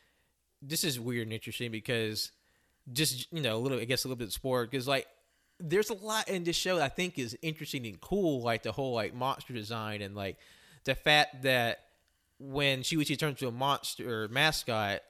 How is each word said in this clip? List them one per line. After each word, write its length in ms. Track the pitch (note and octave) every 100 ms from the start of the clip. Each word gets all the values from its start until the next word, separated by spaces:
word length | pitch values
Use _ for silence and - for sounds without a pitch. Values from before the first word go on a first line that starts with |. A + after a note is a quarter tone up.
| _ _ _ _ _ _
this 220 | C#3 D#3+
is 160 | F3 B2
weird 240 | A#2 A#2+
and 100 | A2
interesting 380 | A2+ - - A#2+
because 600 | A2 G#2+ A#2+ A2 G#2+ - _ _ _ _ _ -
just, 400 | B2 D3+ C3 -
you 80 | E3
know, 160 | C3 A2
a 20 |
little, 200 | C3 B2+
I 60 | A#2
guess 180 | B2+
a 40 | C3
little 100 | B2+
bit 100 | A2+
of 60 |
spoiler, 340 | - C3 B2+ A#2
'cause, 200 | C3+ B2
like, 200 | C3+ - _ _ _ _ _
there's 300 | E3 F#3 G#3+
a 60 | G#3
lot 340 | G#3+ A3 -
in 140 | F#3+
this 120 | F3 E3
show 240 | F#3 F3+
I 100 | C#3
think 280 | - F3+ E3+
is 200 | A#2+ A#2+
interesting 440 | D#3+ D#3 D3 C#3+ A#2
and 140 | F#2
cool, 420 | - G3 F3+ C3+
like, 220 | A#2+ A2+
the 80 | A#2+
whole, 220 | G#2+ C3+
like, 200 | A#2 G#2
monster 400 | B2 B2+ C3+ -
design 480 | B2 G#2 A2+ G#2+ G#2
and, 140 | G2+ G2+
like, 220 | G2 - - - - - -
the 100 | C3
fact 460 | - D3+ D3+ C3
that 480 | C3+ B2+ A#2 - _ _ _ _ _ _
when 440 | C#3 C3+ C#3+ C3
Shuichi 340 | B2+ D#3+ D3 C#3
turns 220 | D#3 C3+
to 80 | C3
a 40 |
monster 720 | A#2 C#3 C#3 - - A#2+ A2
or 40 | G#2+
mascot, 760 | B2 D#3 D3+ - A2 G2+ G2 -